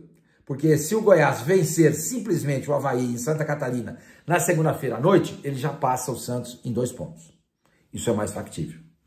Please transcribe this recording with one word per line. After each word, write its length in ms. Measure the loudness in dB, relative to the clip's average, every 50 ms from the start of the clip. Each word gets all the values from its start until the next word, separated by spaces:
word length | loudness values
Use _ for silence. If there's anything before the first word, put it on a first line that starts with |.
| -16 -20 _ _ _ _ _ _ _
Porque 340 | -10 -6 0 2 4 4 4
se 160 | 2 0 -2
o 60 | 2
Goiás 400 | 6 6 8 8 6 4 2 0
vencer 540 | 0 2 2 4 2 2 4 4 4 4 4
simplesmente 760 | 2 -4 -6 -6 -6 -4 -2 -2 -2 0 -2 -2 -2 -2 -2
o 40 | -2
Avaí 300 | -2 0 0 -2 -2 -2
em 140 | -2 -4 -4
Santa 260 | -4 -2 -2 -2 -2
Catarina 540 | -4 -4 -4 -4 -4 -4 -4 -6 -8 -10 -14 -18 -20 -20 -12 -4
na 140 | 0 0 0
segunda-feira 600 | 2 2 2 2 2 0 0 -2 -2 -4 -4 0
à 20 |
noite, 400 | 4 6 6 6 4 2 -6 -10 -8
ele 140 | -8 -6
já 140 | -4 -4 -4
passa 420 | -4 -2 -2 0 0 0 -2 -6 -6
o 40 |
Santos 440 | -6 -6 -6 -6 -6 -6 -8 -12 -12 -8
em 80 | -6 -2
dois 200 | -2 -2 -4 -4
pontos. 440 | -8 -12 -12 -14 -16 -20 -20 _ _ _ _ _ _ _ _ _ _ _ _ -12
Isso 160 | -6 -2 -2
é 40 | 0
mais 180 | 0 -2 -4
factível, 480 | -6 -8 -10 -10 -8 -8 -8 -8 -8 -14 -20 -20 _ _ _